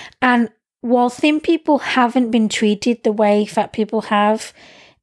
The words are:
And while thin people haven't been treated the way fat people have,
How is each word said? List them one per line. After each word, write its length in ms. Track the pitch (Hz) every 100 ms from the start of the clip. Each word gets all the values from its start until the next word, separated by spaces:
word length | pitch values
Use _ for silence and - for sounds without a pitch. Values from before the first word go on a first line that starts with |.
| - -
And 280 | 254 240 226 - _ _
while 280 | 240 247 247
thin 300 | 247 302 302
people 400 | - 330 - 285
haven't 500 | - - 240 262 233
been 180 | 233 214
treated 560 | - 214 202 247 233
the 80 | -
way 340 | 214 208 208 208
fat 280 | - 202
people 280 | - 214 220
have, 520 | - 208 208 220 - - - - - _